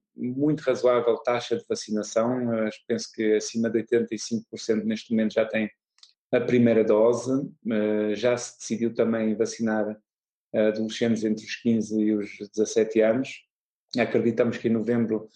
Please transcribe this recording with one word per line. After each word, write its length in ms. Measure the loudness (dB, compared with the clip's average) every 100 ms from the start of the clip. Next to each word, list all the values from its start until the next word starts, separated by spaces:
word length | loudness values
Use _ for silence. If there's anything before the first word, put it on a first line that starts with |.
| _ -10
muito 440 | -8 -2 -2 0
razoável 540 | -2 0 2 2 2 0
taxa 380 | -2 -4 -2 -4
de 80 | -4
vacinação. 840 | -8 -4 -6 -2 0 0 0 -2
Eh, 160 | -2 -2 -4 -4
penso 220 | -4 -4
que 220 | -2 2
acima 360 | 2 0 -2 0
de 80 | -2
oitenta 360 | 2 0 0
e 40 | -6
cinco 260 | -6 -6 -6
por 80 | -6
cento 260 | -2 -2
neste 280 | -2 -4 -2
momento 220 | 0 2
já 100 | 0
tem 260 | 0 -2 -4 -8 _ _ -20 _ _
a 80 | 0
primeira 420 | 4 4 6 6
dose. 480 | 4 6 4 2 0 -2 -4 -8 -4
Eh, 440 | 0 0 0 0
já 220 | 0 0 0
se 220 | -4 -12
decidiu 340 | -8 -2 -2
também 420 | 0 0 0 0 0
vacinar, 600 | -2 -2 -2 0 -2 -6 _ _ _ _ _
eh, 160 | 0 2
adolescentes 560 | 0 -4 -2 0 0
entre 200 | 0 -4
os 100 | -6 -4
quinze 440 | 0 0 0 0
e 120 | 0
os 240 | 0 -4 -12 -6
dezassete 480 | -2 0 2 2 4
anos. 440 | 4 2 -4 -10 _ _ _ _ _ -2
Acreditamos 600 | 0 0 2 2 0 0
que 100 | 0
em 40 |
novembro, 560 | 0 0 0 0 -2 -6